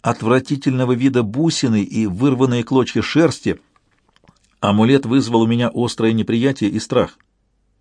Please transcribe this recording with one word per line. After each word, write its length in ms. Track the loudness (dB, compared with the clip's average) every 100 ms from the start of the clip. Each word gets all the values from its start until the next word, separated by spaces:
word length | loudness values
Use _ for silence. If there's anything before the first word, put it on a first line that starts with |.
отвратительного 920 | -4 -2 0 0 0 -4 -2 0 0
вида 300 | 0 2 0
бусины 600 | -2 -2 -2 0 0 0
и 240 | 0 -2 -2
вырванные 580 | 0 0 2 2 0
клочья 380 | 0 0 0 -2
шерсти. 580 | -2 2 2 0 -4 -6 _ _ _ _ _ _ _ _ _ _
Амулет 480 | 0 2 4 2 2
вызвал 360 | 0 0 2
у 40 | 2
меня 240 | 2 -2
острое 400 | -2 -4 -2 0
неприятие 580 | 0 0 0 0 -2 -2
и 100 | -4
страх. 380 | -2 0 0 -4 _ _ _ _ _ _